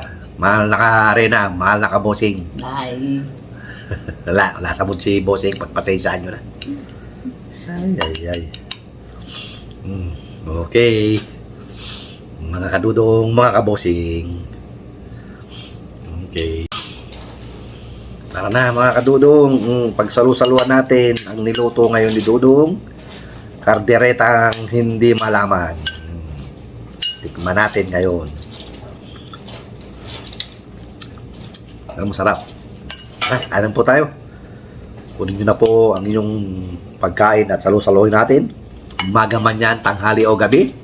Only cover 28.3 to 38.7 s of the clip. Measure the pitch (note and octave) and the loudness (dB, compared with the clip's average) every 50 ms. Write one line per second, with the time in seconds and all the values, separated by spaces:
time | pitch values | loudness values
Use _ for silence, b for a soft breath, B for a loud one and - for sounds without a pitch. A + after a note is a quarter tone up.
28.3 | D2 - - - - - - - - - - - - - - - - - - - | -10 -14 -14 -16 -18 -18 -18 -18 -18 -18 -18 -18 -18 -18 -20 -20 -20 -16 -14 -14
29.3 | - - - - - - - - - - - - - - - - - - - - | -14 -14 -16 -16 -16 -16 -18 -18 -20 -18 -18 -20 -20 -18 -16 -16 -16 -16 -16 -16
30.3 | - - - - - - - - - - - - - - - - - - - - | -12 -12 -12 -12 -12 -20 -20 -20 -20 -20 -20 -18 -12 -12 -10 -10 -12 -16 -18 -18
31.3 | - - - - - - - - - - - - - - G2 G#2 G2 - F#2 G#2 | -18 -18 -12 -10 -10 -10 -10 -12 -18 -18 -18 -16 -10 -8 -8 -6 -4 0 0 0
32.3 | G2 - - - - - - - - - - - - - - - - - - - | 0 0 -4 -12 -18 -20 -20 -20 -20 -18 -10 -10 -10 -10 -10 -16 -8 -6 -4 -2
33.3 | B2+ A#2+ - - - G2 G#2 G#2+ G#2 A#2+ A#2+ B2 B2+ D3 D3+ D3 - - - B | -2 -4 -4 -4 -2 -2 0 0 0 2 4 4 4 4 2 0 -4 -14 -20 B
34.3 | B B B B B B B B B B - - - - - - - - G2 F#2+ | B B B B B B B B B B -18 -18 -18 -18 -18 -16 -10 -8 -6 -6
35.3 | G2 G2+ G#2 G#2+ G#2 - A2+ A2+ A2+ A2+ A2+ A2 G2 F#2 G2 G#2 G#2+ A2 G#2 G#2+ | -4 0 2 2 4 4 4 6 6 6 6 4 4 0 -2 -2 -2 0 0 -2
36.3 | G#2+ G#2+ G2+ F#2+ F#2 F#2 F#2 F2+ F2 F2 - - - - - F2+ F2 - G#2+ G#2 | -4 -4 -4 -6 -6 -8 -8 -10 -10 -12 -14 -18 -6 -4 -2 -2 2 4 4 6
37.3 | G#2+ G#2+ G#2+ G2+ F#2+ - - F#2+ G2+ G#2 - G2 G2 G2 G#2+ G#2+ G#2 G#2+ A#2 - | 6 4 4 2 0 0 2 4 4 4 4 6 6 6 6 6 6 4 4 6
38.3 | C3 C#3+ - A3 - - - - | 4 4 4 0 -6 -12 -18 -18